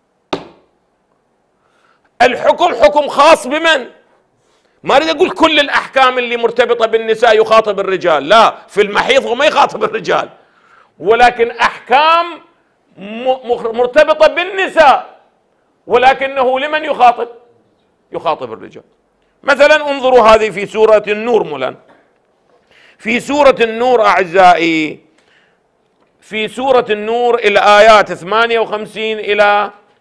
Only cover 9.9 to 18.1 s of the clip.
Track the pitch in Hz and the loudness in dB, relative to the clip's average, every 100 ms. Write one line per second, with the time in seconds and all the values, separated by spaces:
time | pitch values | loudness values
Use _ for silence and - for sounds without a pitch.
9.9 | 220 160 160 - _ _ _ _ _ _ | -6 -4 -4 -6 _ _ _ _ _ _
10.9 | _ 165 233 240 233 233 233 233 - - | _ -2 2 2 2 -4 -2 -4 -4 -2
11.9 | 254 311 339 339 311 _ _ _ _ _ | 0 2 2 -2 -10 _ _ _ _ _
12.9 | - 196 226 254 254 233 240 226 226 247 | -20 -16 -8 -4 -4 -4 -6 -4 -4 -2
13.9 | 302 311 311 311 285 359 381 349 320 294 | 2 2 4 2 2 -6 -4 -4 2 4
14.9 | 208 - _ _ _ _ _ _ _ - | 4 -2 _ _ _ _ _ _ _ -2
15.9 | 233 254 262 269 277 254 262 302 311 311 | 2 2 0 -4 -2 -2 -2 -4 -6 -4
16.9 | 220 247 233 233 - _ _ _ _ _ | 2 2 2 -6 -12 _ _ _ _ _
17.9 | _ _ | _ _